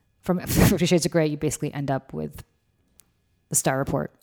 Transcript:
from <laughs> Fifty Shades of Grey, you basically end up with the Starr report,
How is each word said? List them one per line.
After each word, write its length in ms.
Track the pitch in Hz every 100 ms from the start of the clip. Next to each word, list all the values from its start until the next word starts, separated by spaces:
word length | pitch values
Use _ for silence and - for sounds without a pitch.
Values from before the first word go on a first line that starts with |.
| _ _
from 180 | - 180
<laughs> 60 | -
Fifty 380 | - - 190 175
Shades 200 | 175 175
of 60 |
Grey, 160 | 170 156
you 100 | 147
basically 360 | 151 - 147
end 160 | 143 143
up 220 | 135 -
with 300 | 151 - - - _ _ _ _ _ _ _ _ _ _
the 60 | -
Starr 220 | 156 135
report, 320 | 139 143 151 _